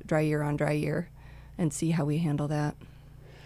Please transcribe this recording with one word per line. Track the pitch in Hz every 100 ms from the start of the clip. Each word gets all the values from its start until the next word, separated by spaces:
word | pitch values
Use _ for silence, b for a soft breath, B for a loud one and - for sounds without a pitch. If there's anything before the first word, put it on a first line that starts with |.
| -
dry | 160
year | 156 151
on | 147 147
dry | 151
year, | 151 151 160 175 - b b b b
and | 156
see | - 160
how | 165 143
we | 151
handle | 170 147 147
that. | 151 147 - B B B B B B